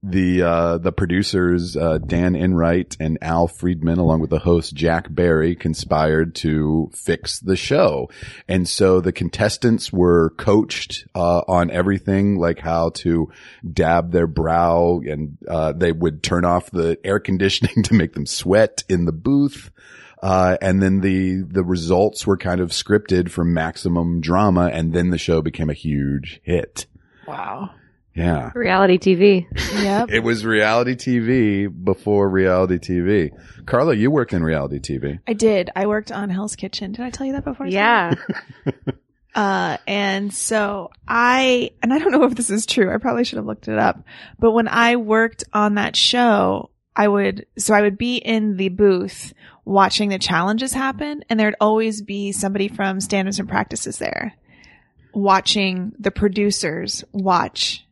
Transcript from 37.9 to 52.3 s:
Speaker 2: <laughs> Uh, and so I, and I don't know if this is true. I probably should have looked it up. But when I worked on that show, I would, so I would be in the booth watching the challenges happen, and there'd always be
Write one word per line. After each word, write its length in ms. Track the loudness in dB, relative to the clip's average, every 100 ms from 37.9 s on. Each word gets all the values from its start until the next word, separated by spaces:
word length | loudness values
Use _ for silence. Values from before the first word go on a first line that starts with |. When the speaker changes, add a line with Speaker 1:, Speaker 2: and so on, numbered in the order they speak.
| 2 2 -2 -4 -10 -10 -10 -8
Speaker 2:
<laughs> 80 | -6 -8 -10 _ _ _ -2
Uh, 420 | 0 0 -2 -4 -4
and 460 | -2 -2 -2 -6
so 560 | -6 -4 -2 -2 -4 -10 _ -4
I, 600 | 0 2 2 2 2 0 _
and 100 | 0
I 60 | 2
don't 120 | 2
know 120 | 4
if 100 | 2 2
this 140 | -2
is 160 | -2 -2
true. 260 | 0 0
I 40 | 0
probably 260 | -2 -2
should 140 | -2 -4
have 80 | -8
looked 220 | -10 -4
it 100 | 0
up. 220 | 0 0 -12 -20 -20 0
But 120 | 2
when 160 | 2 0
I 280 | 2 2 2
worked 480 | 2 2 0 -4 -6
on 220 | 0 0 0
that 200 | -2 0
show, 760 | 0 2 4 4 2 0 -6 _ _ 0
I 120 | 2
would, 380 | 2 0 -4 -12 -8
so 160 | 2 4
I 60 |
would 160 | 4 0
be 200 | -4 -4
in 400 | -2 -2 0 -2
the 120 | -2
booth 640 | 2 4 4 -2 -10 -18 -18 -20 -20 -2
watching 440 | 2 2 2 -2
the 80 | -2
challenges 560 | -2 0 0 -2 -4
happen, 500 | -4 -4 -6 -8 -10 -4
and 100 | 0
there'd 160 | 0 2
always 400 | 2 2 0 -4
be 300 | -8 -6 -6